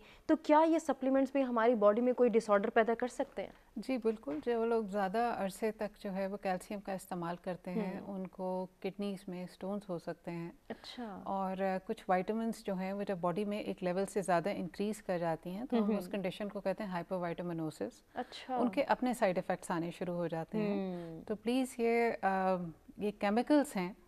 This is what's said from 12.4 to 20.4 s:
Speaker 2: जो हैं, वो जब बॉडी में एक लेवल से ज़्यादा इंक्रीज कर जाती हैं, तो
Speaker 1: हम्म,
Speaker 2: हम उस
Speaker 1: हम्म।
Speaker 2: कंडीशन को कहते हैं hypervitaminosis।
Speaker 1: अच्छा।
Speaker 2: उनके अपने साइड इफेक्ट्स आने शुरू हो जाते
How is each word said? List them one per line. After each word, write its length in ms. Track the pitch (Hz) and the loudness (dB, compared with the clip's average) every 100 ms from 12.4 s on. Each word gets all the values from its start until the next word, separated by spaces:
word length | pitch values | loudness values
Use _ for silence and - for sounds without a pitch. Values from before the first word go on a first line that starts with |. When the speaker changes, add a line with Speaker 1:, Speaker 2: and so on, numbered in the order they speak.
| 226 214 - | -2 -4 -4
Speaker 2:
जो 100 | 185 | -4
हैं, 180 | 190 | -4
वो 100 | 202 | -4
जब 180 | 202 185 | -4 -2
बॉडी 240 | 175 175 208 | 0 0 -2
में 180 | 208 | -2
एक 200 | 190 190 | -4 -4
लेवल 220 | 180 180 196 | -2 0 0
से 160 | 214 | 0
ज़्यादा 300 | 190 175 165 | 2 2 2
इंक्रीज 500 | 190 180 - 208 214 | -2 -4 -4 -4 -4
कर 180 | - 180 | -4 -2
जाती 300 | 170 160 175 | 0 -2 -4
हैं, 180 | 185 254 | -8 0
तो 100 | 233 | 2
Speaker 1:
हम्म, 140 | 208 | 2
Speaker 2:
हम 60 | 202 | 0
उस 60 | |
Speaker 1:
हम्म। 80 | 180 | -2
Speaker 2:
कंडीशन 380 | 208 185 175 202 | -4 -4 -4 -6
को 100 | 202 | -4
कहते 240 | 190 185 | -4 -2
हैं 220 | 214 180 170 | -4 -6 -4
hypervitaminosis। 880 | 185 175 165 175 165 156 - 208 - _ - | -2 -2 -4 -4 -4 -4 -4 -8 -10 _ -10
Speaker 1:
अच्छा। 420 | 247 - - 254 | -10 -10 -6 0
Speaker 2:
उनके 240 | 247 294 | 0 0
अपने 320 | - 214 254 | 0 0 0
साइड 240 | 233 196 180 | 2 2 2
इफेक्ट्स 340 | - 185 - | -2 -4 -2
आने 200 | 175 165 | -2 -2
शुरू 220 | - 175 | -4 -4
हो 140 | 175 170 | -2 -2
जाते 300 | 165 | -4